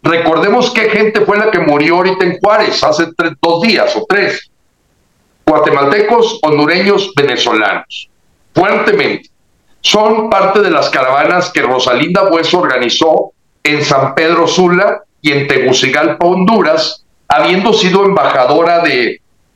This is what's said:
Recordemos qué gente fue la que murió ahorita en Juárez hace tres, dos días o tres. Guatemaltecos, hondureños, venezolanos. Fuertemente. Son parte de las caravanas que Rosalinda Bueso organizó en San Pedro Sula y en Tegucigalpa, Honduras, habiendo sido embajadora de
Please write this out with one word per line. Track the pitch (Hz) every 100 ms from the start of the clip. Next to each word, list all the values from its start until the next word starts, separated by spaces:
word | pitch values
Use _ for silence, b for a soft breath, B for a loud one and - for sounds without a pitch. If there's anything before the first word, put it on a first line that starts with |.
Recordemos | 151 170 165 165 202 247 240
qué | 226 220
gente | 214 214 208
fue | 208 208
la | 214
que | 175
murió | 156 147 160 175
ahorita | 185 185
en | 180 -
Juárez | 202 214 208 -
hace | - - 165 -
tres, | 165 143
dos | 170 165
días | 226 151 104
o | - -
tres. | 202 180 - - _ _ _ _ _ _ _ _ _ -
Guatemaltecos, | 151 156 143 143 208 208 240 226 -
hondureños, | 156 143 151 180 202 202 196
venezolanos. | 147 143 117 123 110 101 85 - - - _ _ _ _
Fuertemente. | 165 196 214 - - 123 - - _ _ _ _ _
Son | - 208 214 220 220
parte | 196 190 208
de | 185
las | 151 135
caravanas | 147 127 139 156 175 -
que | 151
Rosalinda | 123 127 127 123 165 190 196
Bueso | 165 160 180
organizó | 156 127 120 - 160 151 - _ _ _
en | 151 147
San | 143 139 135
Pedro | - 160 170 160
Sula | 180 180 175 156 - - _
y | 147
en | 143 139
Tegucigalpa, | 131 127 127 131 147 160 -
Honduras, | 175 185 185 220 156 165 - - _ _ -
habiendo | 143 156 185 220
sido | - 185 196
embajadora | 196 160 - 135 127 151 170 170
de | 165 123 117 - _ _ _